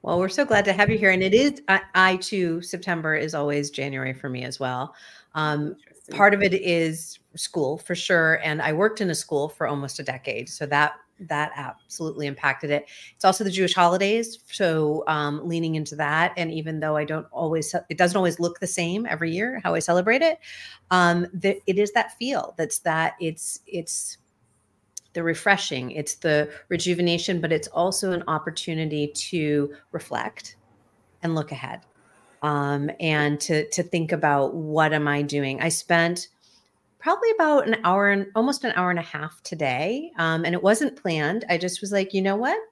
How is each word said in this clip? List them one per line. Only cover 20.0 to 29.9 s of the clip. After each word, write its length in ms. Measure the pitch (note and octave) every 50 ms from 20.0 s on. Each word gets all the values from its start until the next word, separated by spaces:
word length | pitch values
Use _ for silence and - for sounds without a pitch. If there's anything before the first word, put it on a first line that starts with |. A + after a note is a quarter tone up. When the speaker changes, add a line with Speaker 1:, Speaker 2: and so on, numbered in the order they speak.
| F3+ G#3+ A#3 C4+
Speaker 1:
it. 160 | E4 E4 E4+ - - - - - - - - - _ _
Um, 360 | F#3 F3+ F3 F3 E3+ F3 F3 F3 -
the, 280 | F3+ F3 G3 G3 G3 _
it 140 | - F#3 G3
is 140 | G#3 G3+ -
that 240 | - - - -
feel 380 | - A#3 B3+ C#4 F3+ - - -
that's 220 | - D#3+ D3 - -
that 340 | _ E3+ D#3+ D#3+ D#3+ - - -
it's, 400 | F3+ D#3+ D#3+ - - - - - _
it's 500 | - - F3 D#3+ - - - - - - _ _ _ _ _ _ _ _ _ _ _ _ _ _ _ _ - _ _ _
the 80 | E3+
refreshing, 680 | E3 E3 D#3+ - - G#3+ G3 F#3+ - - D3 B2+ B2+ B2
it's 240 | - D#3 D3 - -
the 360 | _ - E3 D3+ D3 D3 D3 - - - _
rejuvenation, 680 | F#3 E3+ - F3+ F3 E3 F3+ F3 E3+ E3 E3+ - F#3 E3+
but 120 | D#3+ D#3+
it's 160 | E3 D3+ D3+
also 460 | - - E3 E3+ F#3+ F#3 - - F#3+ F3+
an 100 | E3+ E3+
opportunity 800 | - D#3 D3+ D3+ E3+ D#3+ - - - E3 D#3+ D#3+ D#3 D3+ D3 D3 D3
to 640 | D3 - - - - E3+ D#3 D3+ D3 D3 C#3+ C#3+ C#3+ - _ _